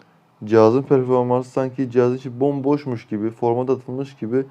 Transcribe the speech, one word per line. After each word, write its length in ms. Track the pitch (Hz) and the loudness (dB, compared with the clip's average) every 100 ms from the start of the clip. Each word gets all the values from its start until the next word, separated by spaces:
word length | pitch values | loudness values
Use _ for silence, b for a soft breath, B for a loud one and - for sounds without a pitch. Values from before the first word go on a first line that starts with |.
| b b b - | b b b -14
Cihazın 380 | 107 110 110 127 | 2 6 6 4
performansı 680 | 135 139 127 127 123 127 127 | 2 0 2 0 2 -2 -2
sanki 400 | 135 131 127 131 | -4 -4 -4 -2
cihazın 260 | 123 120 127 | 2 2 0
içi 240 | 131 120 | -8 -4
bomboşmuş 680 | 143 143 135 147 135 117 - | -2 0 -2 -2 -2 -8 -6
gibi, 240 | 107 110 | -6 -6
format 400 | 113 120 120 127 | -2 -2 0 0
atılmış 460 | 123 123 127 139 - | -4 -4 -10 -10 -10
gibi 280 | 107 131 135 | -4 -2 -4